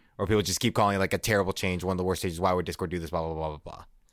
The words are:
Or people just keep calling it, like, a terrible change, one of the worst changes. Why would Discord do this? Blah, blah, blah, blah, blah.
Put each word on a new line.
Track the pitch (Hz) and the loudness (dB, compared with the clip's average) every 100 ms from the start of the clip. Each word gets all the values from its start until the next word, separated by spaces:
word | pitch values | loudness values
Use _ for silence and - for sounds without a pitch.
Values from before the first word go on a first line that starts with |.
| _ - | _ -4
Or | 101 | 2
people | 107 | 2
just | 95 92 | 2 0
keep | 117 | 0
calling | 110 101 98 | 4 4 4
it, | |
like, | 95 | 2
a | 98 | 0
terrible | - 101 92 | 2 2 2
change, | - 95 90 | 0 -2 0
one | 92 | -2
of | 92 | 0
the | 92 | 0
worst | 90 | 0
changes. | 95 82 | -2 0
Why | 92 | 2
would | 92 85 | 2 0
Discord | 82 87 | -4 -4
do | 87 | -4
this? | 80 | -4
Blah, | 87 | -4
blah, | 80 | -4
blah, | 78 80 | -4 -6
blah, | 76 | -8
blah. | - - - _ _ | -14 -16 -20 _ _